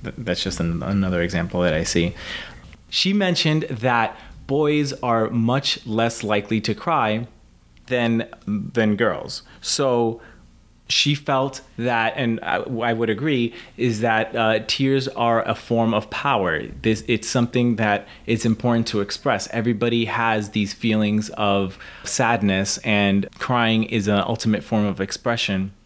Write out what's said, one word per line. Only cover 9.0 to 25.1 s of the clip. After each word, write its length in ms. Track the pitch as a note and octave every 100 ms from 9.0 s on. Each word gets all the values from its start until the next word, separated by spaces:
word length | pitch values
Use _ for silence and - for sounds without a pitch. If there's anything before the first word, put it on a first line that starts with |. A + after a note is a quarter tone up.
| A2+ D2+ - - - -
So 600 | - - C#3 B2 A#2 A2 - - - - - _ -
she 260 | D#3+ C#3+
felt 480 | D3 - C3+ C3+ - - -
that, 360 | A#2+ A#2 A2+ -
and 240 | B2 A2+
I, 160 | - F2
I 360 | A2+ A#2+ A#2
would 160 | A2+ A2+
agree, 440 | G#2+ D3 C3+ A#2 - - -
is 240 | A#2+ G#2+
that, 340 | A#2 A2 G#2+ A#2
uh, 240 | A2 A2 A2
tears 400 | - C3+ C3+ C3
are 380 | - A#2 A2+ -
a 80 | -
form 380 | - A#2 A2+
of 160 | G#2+ -
power. 540 | - C#3+ B2+ F2+ D#2
This, 400 | A1 - A2 G#2+ -
it's 220 | A2+ -
something 480 | C3 A#2+ B2+ A#2+ A2
that 300 | A2 G2+ - - -
is 200 | A2+ A#2
important 420 | A2 B2 A#2 A2+
to 140 | G#2+
express. 460 | G2+ - C#3+ - -
Everybody 540 | A2+ A2+ A2 A#2+ A#2 A2+
has 440 | A2+ A2+ A2 G#2
these 240 | G#2+ G2+
feelings 560 | - A#2 G#2+ G#2 G#2+ G#2+
of 460 | - G#2 G2+ F#2+ F#2+ - -
sadness, 720 | - - A#2 A#2 G2+ F#2+ G2 -
and 500 | B2 G#2 G2+ G2 G2 -
crying 440 | - B2 A#2 A2+ A2
is 220 | A2+ G2+
an 120 | G2+
ultimate 440 | F#2 A2+ A2+ G#2+
form 220 | - A2 G#2
of 140 | F#2+
expression 720 | G2